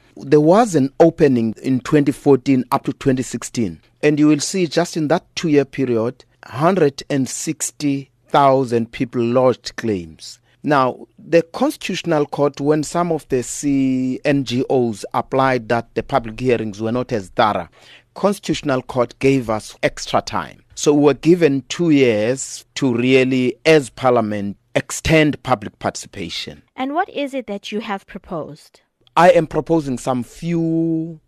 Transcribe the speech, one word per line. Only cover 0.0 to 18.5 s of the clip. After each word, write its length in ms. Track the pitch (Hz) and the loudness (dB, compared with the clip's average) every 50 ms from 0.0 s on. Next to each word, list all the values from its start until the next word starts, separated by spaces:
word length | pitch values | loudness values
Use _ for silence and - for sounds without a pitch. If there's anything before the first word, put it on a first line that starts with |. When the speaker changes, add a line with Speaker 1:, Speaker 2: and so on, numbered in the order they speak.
| _ _ _ | _ _ _
Speaker 1:
There 240 | - - 135 151 151 | -14 0 2 4 4
was 340 | 151 160 185 220 247 208 165 | 6 6 4 4 4 2 2
an 200 | 143 127 135 _ - | 0 0 0 _ 4
opening 560 | 170 165 - - 156 135 127 117 113 110 101 - | 4 4 4 4 2 4 4 2 0 -2 -4 -4
in 180 | - 131 131 120 | -4 -2 -2 -2
twenty 320 | - - 156 147 143 147 | 0 2 2 2 2 2
fourteen 520 | 127 - - 143 135 127 - 143 135 131 - - | -2 0 2 4 4 4 4 0 0 0 0 -2
up 120 | 139 139 - | -4 -2 -2
to 100 | 143 - | -4 -8
twenty 280 | _ - 139 127 131 | _ 0 0 0 0
sixteen. 600 | 120 - - 117 - - - 131 110 87 80 - _ _ _ - | -2 -6 -8 -10 -10 -8 -4 -4 -4 -4 -6 -10 _ _ _ 0
And 160 | - 151 151 147 | 0 2 2 4
you 100 | 151 151 | 4 4
will 120 | 151 143 | 4 2
see 260 | - - - 190 175 | -2 -4 -2 -2 -2
just 300 | 139 - 165 175 - - | 0 0 -2 -2 -2 -4
in 120 | 170 156 139 | -4 -2 0
that 160 | 160 185 _ _ - | 0 -2 _ _ -10
two-year 300 | - - 160 147 143 139 | -6 -2 2 2 2 2
period, 600 | _ - 139 135 123 117 110 110 123 135 _ - _ _ _ - | _ -4 -4 -2 0 0 0 -2 -2 -6 _ -20 _ _ _ -20
hundred 580 | - 110 127 160 175 202 185 151 143 - - - - | -16 -6 0 2 2 4 4 2 0 0 -4 -8 -4
and 180 | 147 139 127 - | -2 -2 -2 -2
sixty 840 | - - - 160 147 - - - _ - 147 143 139 139 135 _ _ _ _ - | -6 -8 -8 -8 -8 -6 -8 -10 _ -4 -4 -4 -4 -4 -8 _ _ _ _ -2
thousand 640 | - 147 139 135 131 135 131 113 120 117 117 - | 2 4 4 4 4 2 0 0 -2 -2 -2 -4
people 300 | - - 131 120 - 123 | -4 -6 -6 -4 -2 -2
lodged 520 | 113 117 123 131 127 127 110 - - - - | -2 0 2 2 2 2 2 0 -6 -14 -12
claims. 640 | - 120 110 104 90 82 80 78 _ - - - _ _ _ _ _ | -8 -4 -4 -4 -4 -6 -12 -20 _ -20 -20 -20 _ _ _ _ _
Now, 440 | - 143 147 135 131 123 - - - _ _ _ | -4 0 0 2 2 0 -2 -8 -18 _ _ _
the 240 | - 143 160 170 | -6 2 2 2
Constitutional 840 | 165 _ - - 254 311 - - - - 185 - - 170 160 147 147 | 2 _ -4 -4 -4 -4 -4 -6 -8 -8 -8 -6 -2 -2 0 0 0
Court, 340 | - - 147 143 147 - - | -2 -2 -2 -2 -2 -2 -2
when 220 | 139 147 156 156 143 | -2 0 0 0 -2
some 260 | - - 175 175 170 | -4 -2 -4 -2 -2
of 180 | 160 147 - - | -4 -6 -4 -4
the 140 | 139 123 | -4 -4
C-, 800 | 117 - - - 147 143 139 135 135 131 131 127 127 127 127 - - | -4 -6 -10 -6 -2 -2 0 0 0 0 0 -2 -2 -4 -6 -2 -2
N 200 | 147 143 139 127 | 0 0 0 -2
G 200 | - 120 127 - - | -2 -4 -4 -2 0
Os 360 | 143 127 120 117 104 - - - - | 0 0 0 0 -4 -8 -10 -6 -4
applied 540 | 123 - - 135 135 131 135 127 123 110 107 | -6 -4 -2 0 0 2 2 0 -2 -2 -2
that 260 | 120 117 117 _ - | -4 -4 -4 _ -8
the 80 | 113 | -8
public 360 | - - 143 127 113 113 110 117 | -6 -2 -2 -2 -2 -4 -10 -4
hearings 420 | 123 127 117 110 110 110 92 101 | 0 0 0 0 0 -6 -6 -6
were 120 | 110 110 | -6 -4
not 200 | 120 127 123 - | -2 -4 -4 -4
as 160 | 123 104 92 87 | -6 -6 -6 -6
thorough, 380 | - - 113 104 101 92 85 - _ _ - - - - _ _ _ | 0 0 2 2 2 -2 -6 -8 _ _ -20 -20 -20 -20 _ _ _
Constitutional 680 | - - 202 202 - - - | -2 -2 -2 -2 -2 -4 -6